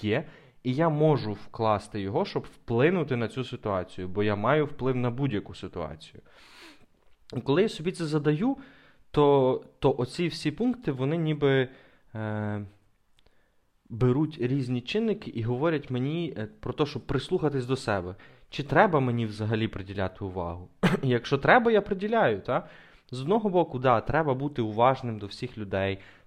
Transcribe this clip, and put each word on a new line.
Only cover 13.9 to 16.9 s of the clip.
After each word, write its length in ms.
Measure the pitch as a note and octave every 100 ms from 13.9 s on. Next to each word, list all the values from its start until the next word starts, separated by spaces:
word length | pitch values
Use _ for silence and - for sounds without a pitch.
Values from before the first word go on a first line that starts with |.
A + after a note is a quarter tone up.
| A2 B2+ B2+ D#3 -
різні 400 | B2 C#3 B2 B2
чинники 500 | - G#3+ A3+ G#3 -
і 120 | A#2
говорять 480 | A#2 B2 E3 D#3 -
мені, 440 | B2 C3+ E3 E3+ E3
е, 120 | G#2+ -
про 120 | A#2
те, 140 | -
щоб 200 | C#3+